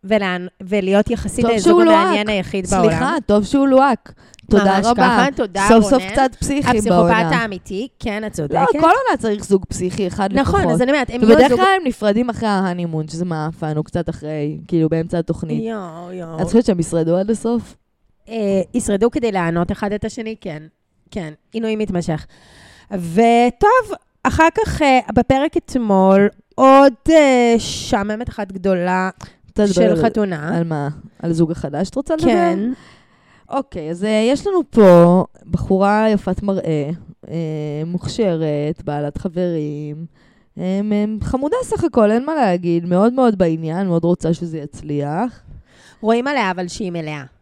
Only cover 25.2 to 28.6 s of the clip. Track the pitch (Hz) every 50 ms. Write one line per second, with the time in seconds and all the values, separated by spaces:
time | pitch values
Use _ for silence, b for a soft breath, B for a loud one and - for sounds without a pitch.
25.2 | 233 _ 262 269 285 320 - 339 _ - - 262 233 214 196 190 190 190 190 196
26.2 | 202 208 - _ _ _ _ - 262 269 269 269 277 277 233 _ _ - 320 311
27.2 | 294 269 262 247 240 233 233 226 220 - - - - - - 208 202 208 214 214
28.2 | 247 - - - 202 190 190 190